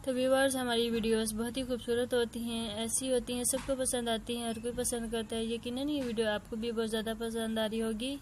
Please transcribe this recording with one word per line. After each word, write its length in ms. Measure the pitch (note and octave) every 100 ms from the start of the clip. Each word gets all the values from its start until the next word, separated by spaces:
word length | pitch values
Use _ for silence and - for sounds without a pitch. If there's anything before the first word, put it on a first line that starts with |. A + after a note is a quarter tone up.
| C4+
तो 80 |
viewers, 420 | B3 C4 C4 C4+ C4
हमारी 340 | B3 A#3 A#3
videos 440 | A3+ A3 A3 A3 G#3+
बहुत 220 | A#3 A#3+
ही 40 |
खूबसूरत 500 | B3 A#3+ A#3+ A#3 B3
होती 260 | B3 A#3 A#3
हैं, 360 | A#3 A3+ A3+ G#3
ऐसी 320 | A3+ - C4
होती 240 | B3+ A#3
हैं, 100 | B3 B3
सबको 300 | C4 C4 C4
पसंद 340 | B3+ B3 A#3
आती 260 | A3+ A3+ A#3
हैं। 120 | A#3
हर 120 | A3+
कोई 120 | A#3
पसंद 380 | A#3+ A#3+ A#3+ A3+
करता 240 | A3+ A3 A3+
है। 100 | A3+
यकीनन 440 | A3+ A#3+ B3 C#4+
ये 120 | D4
video 260 | B3 A3 A3
आपको 260 | G#3 G#3 A3+
भी 160 | A#3
बहुत 180 | A3+ A3
ज़्यादा 240 | A3 A3 A3
पसंद 440 | A#3 A3+ A3 A3
आ 60 | A3
रही 140 | A3+
होगी। 380 | A3+ A3 B3+ C#4